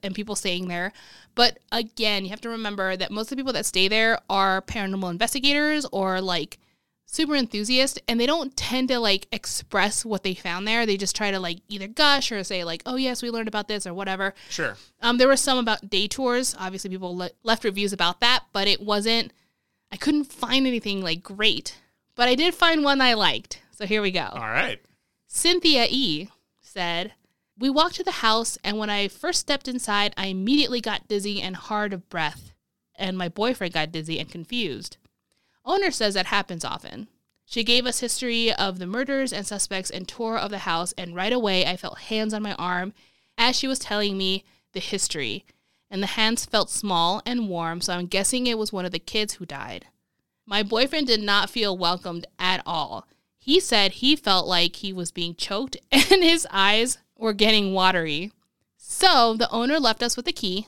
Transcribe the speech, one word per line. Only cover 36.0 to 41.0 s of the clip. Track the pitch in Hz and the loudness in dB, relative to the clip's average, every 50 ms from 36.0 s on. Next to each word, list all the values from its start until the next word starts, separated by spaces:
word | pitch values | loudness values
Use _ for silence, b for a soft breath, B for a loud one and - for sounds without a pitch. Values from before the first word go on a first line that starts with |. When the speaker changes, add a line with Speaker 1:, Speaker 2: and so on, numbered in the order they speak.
| 220 202 196 | 0 0 0
Speaker 1:
that | 190 185 | 0 -2
happens | - 214 202 196 - 180 165 - | 0 0 0 0 -2 -8 -8 -6
often. | - - - - - - 117 220 - _ _ _ _ _ _ _ | -8 -8 -8 -12 -14 -14 -14 -16 -16 _ _ _ _ _ _ _
She | - - 240 220 | -8 -4 -2 2
gave | 226 240 254 247 | 2 2 2 2
us | 247 233 - | 0 -4 -4
history | 247 233 - - 254 240 233 233 233 220 - | -4 -4 -4 -4 -4 -2 0 0 0 0 0
of | - 196 196 185 | 0 -2 -2 -2
the | 180 180 | -6 -6
murders | 180 208 247 269 269 277 269 269 254 - | -6 -4 -4 -2 -2 -2 -2 -2 -2 -4
and | 208 202 | -6 -6
suspects | - 208 196 - - 202 190 185 - | -6 -4 -4 -4 -4 -4 -6 -6 -6
and | - 185 185 | -8 -8 -10
tour | - - - 226 226 226 | -10 -8 -6 -4 -4 -2
of | 233 208 202 | -2 -4 -4
the | 208 190 | -6 -6
house, | - 185 165 165 175 175 - | -4 -2 -2 -2 -2 -4 -6
and | - | -8